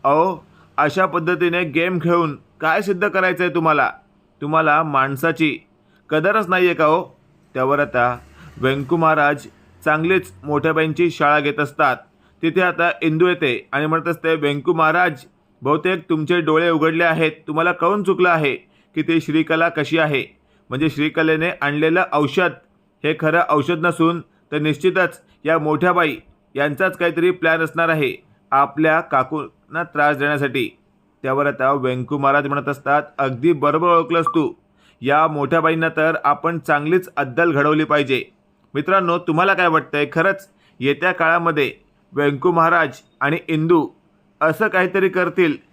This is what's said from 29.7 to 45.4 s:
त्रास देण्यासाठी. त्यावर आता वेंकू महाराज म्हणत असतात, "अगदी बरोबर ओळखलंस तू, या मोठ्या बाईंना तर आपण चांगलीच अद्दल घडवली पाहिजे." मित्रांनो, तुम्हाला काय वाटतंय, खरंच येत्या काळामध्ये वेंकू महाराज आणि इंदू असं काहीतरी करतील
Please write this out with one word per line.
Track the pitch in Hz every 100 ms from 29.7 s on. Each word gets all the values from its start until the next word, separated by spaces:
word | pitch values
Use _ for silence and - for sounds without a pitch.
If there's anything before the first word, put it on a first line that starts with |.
| 156
त्रास | 170 147 147 139
देण्यासाठी. | 143 147 143 135 117 _ _ _ _ _
त्यावर | 131 135 143
आता | 123 131
वेंकू | 143 127 127 123 147
महाराज | 139 143 139
म्हणत | 143 143
असतात, | 139 - 147 147 -
"अगदी | 135 123 156
बरोबर | 156 147 156 175
ओळखलंस | 170 165 170 156
तू, | 165 135 - _ _ _ _
या | 120 147 160
मोठ्या | 151 135 165
बाईंना | 160 165 160
तर | 160 156 165
आपण | 139 147 165 165
चांगलीच | - 147 147 180 180 -
अद्दल | 135 123 170
घडवली | 143 147 156
पाहिजे." | 156 151 135 127 - _ _ _ _
मित्रांनो, | 139 151 196 180 170
तुम्हाला | 175 156 190
काय | 185 175
वाटतंय, | 156 - 147 147
खरंच | 165 180 196 - _ _ _
येत्या | 131 160 180
काळामध्ये | 175 165 170 170 151 131 - _ _ _
वेंकू | 147 143 139 185
महाराज | 170 165 170 156 - _ _
आणि | 139 170 -
इंदू | 160 160 175 - _ _ _ _ _
असं | 156 - 214
काहीतरी | 185 180 190 190
करतील | 185 180 175